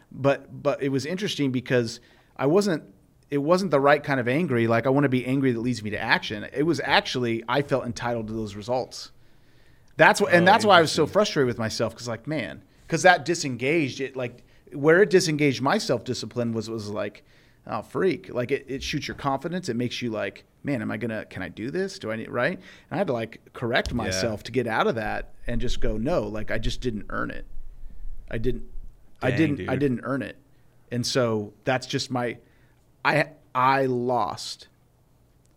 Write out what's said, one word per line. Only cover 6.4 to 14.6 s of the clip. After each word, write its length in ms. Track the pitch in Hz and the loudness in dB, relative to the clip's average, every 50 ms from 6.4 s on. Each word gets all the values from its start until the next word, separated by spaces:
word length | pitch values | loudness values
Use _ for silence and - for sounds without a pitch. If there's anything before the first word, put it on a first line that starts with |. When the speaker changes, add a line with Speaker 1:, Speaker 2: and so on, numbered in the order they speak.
| 107 - - | -10 -8 -2
Speaker 1:
It 100 | 131 147 | -2 0
was 160 | 165 160 135 - | 0 0 0 0
actually, 600 | 135 151 196 202 - - 135 123 117 113 113 - - | 2 2 2 2 0 -4 -2 -2 -2 -2 -2 -2 -2
I 120 | 120 147 | 0 0
felt 240 | 143 - 143 127 - | 0 0 -2 -2 -2
entitled 420 | 123 113 - - 120 120 117 110 107 | -4 -8 -6 -4 -4 -4 -4 -4 -6
to 60 | 110 | -6
those 220 | 113 110 104 95 | -6 -6 -8 -8
results. 560 | 104 101 117 123 131 110 - - - - - - - - - - - _ _ - - - - - - - - - - | -10 -6 -4 -4 -4 -4 -6 -10 -16 -16 -18 -20 -20 -20 -20 -20 -20 _ _ -20 -20 -20 -20 -20 -20 -20 -6 4 6
That's 220 | 156 180 208 - | 8 8 8 6
wh-, 60 | 202 175 | 2 6
and 120 | 170 175 170 | 6 6 8
Speaker 2:
Oh, 20 | |
Speaker 1:
that's 200 | 185 202 226 220 | 8 6 6 8
why 120 | 208 190 175 | 8 8 8
I 40 | |
was 100 | 165 139 | 8 6
so 120 | - - 156 | 4 0 0
Speaker 2:
interesting. 100 | - - | 2 4
Speaker 1:
frustrated 340 | 190 214 202 - 160 135 123 | 2 2 2 2 0 2 0
with 100 | 117 - | 0 -2
myself. 380 | 113 107 - - 120 107 - | -4 -4 -2 -2 -4 -4 -4
'Cause, 120 | - 117 120 | -8 -8 -8
like, 200 | 113 107 - 143 | -8 -8 -8 -8
man, 340 | 156 147 110 80 69 - - _ _ _ - - | -6 -6 -6 -8 -10 -14 -18 _ _ _ -10 -6
'cause 140 | 165 160 - | -2 4 6
that 220 | 185 180 170 131 | 6 6 6 4
disengaged 760 | 135 175 165 - 143 127 110 123 131 160 175 151 123 117 - | -2 -4 -2 -2 -6 -4 -2 -2 0 2 2 0 -2 -4 -6
it, 160 | 135 127 - | -8 -8 -6
like, 280 | 127 127 123 - - - - - - | -6 -8 -8 -8 -12 -20 -20 -20 -20